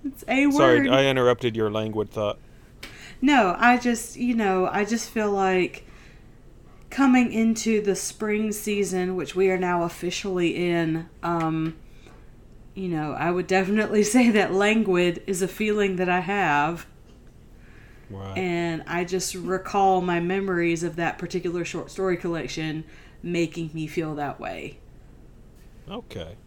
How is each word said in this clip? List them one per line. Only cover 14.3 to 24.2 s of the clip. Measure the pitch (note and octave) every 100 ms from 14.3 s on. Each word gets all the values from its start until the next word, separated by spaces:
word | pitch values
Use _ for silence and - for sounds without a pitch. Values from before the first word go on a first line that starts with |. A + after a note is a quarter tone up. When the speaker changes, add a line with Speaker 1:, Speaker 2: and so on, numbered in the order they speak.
Speaker 1:
that | G#3+ F#3+
languid | F#3 G3+ A3 G3 F3+ F3 E3+ -
is | F#3
a | F#3
feeling | - G#3+ G#3 G3+ F3+
that | F3+
I | F3+
have. | F3 G3+ F3 C#3+ D3 E3+ - - - - - - - - - - - - -
Speaker 2:
Right. | F#2+ G2 C3+
Speaker 1:
And | F#3 E3+ E3+ E3 -
I | E3+ F3
just | F#3 F3 F#3+
recall | E3+ F#3 F#3+ G3+ G3 F#3
my | F3+ F3
memories | E3+ F#3+ G3 F3 E3+ E3
of | E3+ D#3+
that | E3 -
particular | E3+ F#3 F3 F3
short | E3+ E3+ -
story | - F#3+ F3
collection | F3+ E3 C3+ - D#3+ D#3 D#3+ - - -
making | E3+ F3 E3 E3+ E3
me | D#3+ D3+
feel | F3 D#3
that | D3+